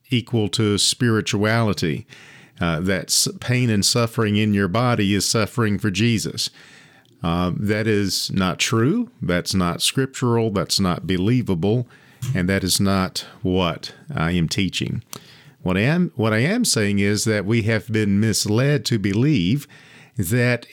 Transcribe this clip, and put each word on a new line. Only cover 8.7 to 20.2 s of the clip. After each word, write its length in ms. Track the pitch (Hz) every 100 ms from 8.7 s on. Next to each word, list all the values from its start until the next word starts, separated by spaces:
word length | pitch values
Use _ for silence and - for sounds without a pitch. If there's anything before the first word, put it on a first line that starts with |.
| 113 123 226 226 -
That's 340 | - 87 -
not 260 | 95 87 85
scriptural. 720 | - - 131 - 123 117 113
That's 300 | 98 76 -
not 260 | 95 85 80
believable. 800 | 90 98 127 95 90 98 123 120 - - - 123
And 140 | 101 90
that 160 | 98
is 160 | 92 -
not 440 | 98 98 92 - - -
what 520 | 92 92 87 76 - - -
I 200 | - 82
am 160 | 87 80
teaching. 560 | - 92 - - - - - - - - -
What 140 | 92 92
I 60 |
am, 280 | 117 170 175 -
what 160 | 110
I 60 | 110
am 260 | 143 233
saying 340 | 226 113 101 101
is 240 | 101 104 110
that 180 | 107
we 180 | 95 117
have 300 | 107 110 -
been 260 | 107 104 98
misled 640 | 110 98 104 107 139 147 -
to 120 | 117
believe 680 | 101 98 139 135 87 143 - - - - -
that 500 | -